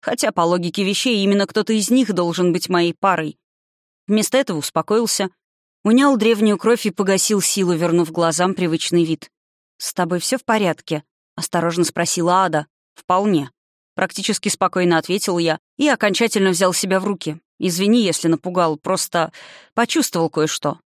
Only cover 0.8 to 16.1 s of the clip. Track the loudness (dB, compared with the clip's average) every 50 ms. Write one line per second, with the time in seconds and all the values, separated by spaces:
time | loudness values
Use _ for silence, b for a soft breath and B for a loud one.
0.8 | -2 -2 -2 0 0 0 0 2 2 2 2 2 0 0 -2 -4 0 0 0 0
1.8 | 2 2 2 2 2 2 0 -2 0 -2 0 0 2 2 2 0 -2 0 0 0
2.8 | 0 0 -2 _ 0 0 0 0 -4 -6 -10 _ _ _ _ _ _ _ _ _
3.8 | _ _ _ _ _ 0 0 0 0 2 2 0 0 0 -4 -6 -6 -4 _ -4
4.8 | -2 2 0 0 2 0 -2 -2 -4 -6 _ _ _ _ _ _ _ _ _ _
5.8 | _ 4 4 6 6 4 4 4 4 2 2 4 4 2 2 2 2 2 2 2
6.8 | 0 -4 -2 -2 0 0 2 2 2 0 0 0 0 -2 0 0 0 0 2 0
7.8 | 2 2 2 2 2 0 0 0 0 0 2 0 0 -2 0 -2 -2 -2 -2 -2
8.8 | -2 0 2 2 2 2 -2 -6 -6 -20 _ _ _ _ _ _ _ _ _ _
9.8 | -12 -8 -4 -4 -2 -2 -2 -4 -2 -4 -4 -4 -2 -2 0 0 2 0 -2 -4
10.8 | -6 -6 -6 -6 -6 _ _ _ _ _ _ -12 -10 -4 -2 0 0 0 0 0
11.8 | 0 0 0 -4 -2 -2 -2 -2 0 2 2 2 2 2 0 -2 -4 _ _ _
12.8 | _ _ _ -20 -4 _ 0 2 2 2 2 0 0 -4 _ _ _ _ _ _
13.8 | _ _ _ -4 -4 -4 -4 -6 -4 -4 -4 -2 -2 -4 -2 0 -2 0 0 0
14.8 | 2 2 2 2 0 -2 -4 -4 -2 -2 -2 -2 0 -2 -2 -4 _ _ _ -2
15.8 | 0 0 2 2 0 -2